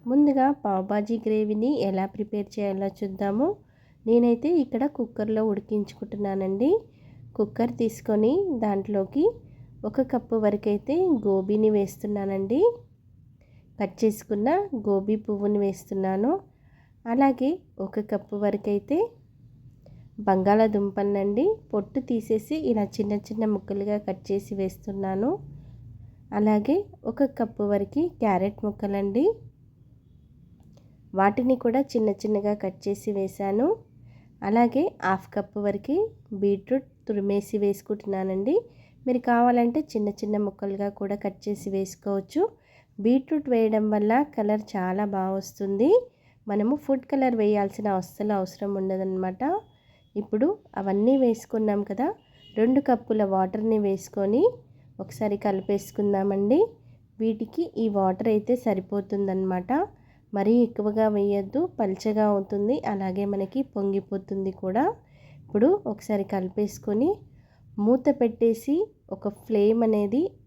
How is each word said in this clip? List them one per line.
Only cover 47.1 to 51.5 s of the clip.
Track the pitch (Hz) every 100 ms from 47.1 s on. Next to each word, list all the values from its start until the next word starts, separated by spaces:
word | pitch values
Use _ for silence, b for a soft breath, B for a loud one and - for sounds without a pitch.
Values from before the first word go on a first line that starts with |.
కలర్ | 277 262 233
వేయాల్సిన | 208 208 196 202 208 190
అస్సలు | 185 - 208 202
అవసరం | 185 - 202 196
ఉండదన్నమాట. | 190 190 190 185 185 185 269 392 - b b b b 202
ఇప్పుడు | 208 214 285 427 - -
అవన్నీ | 196 196 220 269 247
వేసుకున్నాం | 226 -